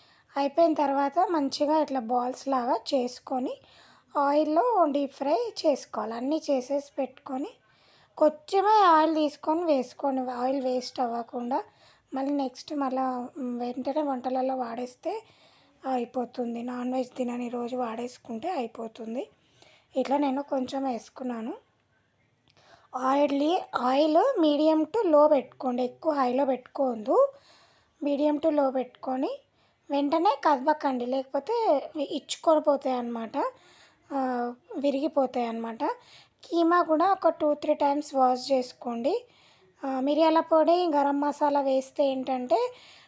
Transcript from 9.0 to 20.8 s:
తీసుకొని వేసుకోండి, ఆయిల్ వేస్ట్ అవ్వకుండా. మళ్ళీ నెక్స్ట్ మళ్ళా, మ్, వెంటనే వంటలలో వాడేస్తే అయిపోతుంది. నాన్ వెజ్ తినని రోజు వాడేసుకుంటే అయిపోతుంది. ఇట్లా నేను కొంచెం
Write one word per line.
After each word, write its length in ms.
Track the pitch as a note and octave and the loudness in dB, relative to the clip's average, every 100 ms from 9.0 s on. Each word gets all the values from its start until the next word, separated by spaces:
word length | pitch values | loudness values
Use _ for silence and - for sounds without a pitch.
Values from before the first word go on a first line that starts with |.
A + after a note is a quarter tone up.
| D#4+ | 4
తీసుకొని 500 | D#4+ D4+ - - D#4+ | 2 0 -2 -4 -2
వేసుకోండి, 680 | E4+ C#4 A#3+ - C#4 C4 B3+ | 2 0 -2 -4 -4 -2 -4
ఆయిల్ 300 | B3 B3+ C#4 | -4 -2 -2
వేస్ట్ 380 | B3+ B3+ B3 - | -2 -4 -4 -4
అవ్వకుండా. 640 | A#3+ A#3 A#3 B3 A#3+ D4 - _ _ _ _ | -4 -4 -8 -8 -4 -4 -6 _ _ _ _
మళ్ళీ 180 | C4 C4+ | -4 -2
నెక్స్ట్ 420 | C#4+ C4 - - | -2 -2 -6 -8
మళ్ళా, 540 | D4 C4+ C4 C4 B3+ B3 D#4 | -4 -2 -2 -2 -4 -8 -8
మ్, 200 | B3 A#3+ | -6 -6
వెంటనే 440 | A#3+ B3 C4 D4+ | -6 -6 -4 -2
వంటలలో 540 | C#4+ B3+ B3+ B3+ C4 C4 | -2 -2 -2 -2 -2 -2
వాడేస్తే 640 | A#3 A#3 B3 - E4+ A4 - _ _ _ _ _ C4+ | -6 -8 -10 -10 -8 -8 -10 _ _ _ _ _ -4
అయిపోతుంది. 760 | B3+ A#3+ B3+ A#3 - A#3+ A#3 | -4 -4 -6 -6 -6 -6 -6
నాన్ 300 | A#3+ B3 B3 | -8 -6 -4
వెజ్ 240 | C4 B3 - | -4 -4 -6
తినని 320 | B3 B3 A#3+ | -6 -6 -6
రోజు 280 | A#3+ A#3+ B3+ | -6 -6 -4
వాడేసుకుంటే 720 | A#3 A3+ B3 - - A3+ D#4+ | -4 -6 -8 -12 -12 -8 -6
అయిపోతుంది. 800 | E4+ A3+ - A3+ - A3+ A#3+ G#4+ _ _ _ _ _ _ C4+ | -4 -6 -8 -14 -12 -10 -8 -10 _ _ _ _ _ _ -4
ఇట్లా 200 | B3 C#4+ | 0 0
నేను 260 | C#4+ C4 | 0 -2
కొంచెం 420 | C#4+ C4+ B3+ C4+ | -2 -4 -4 -4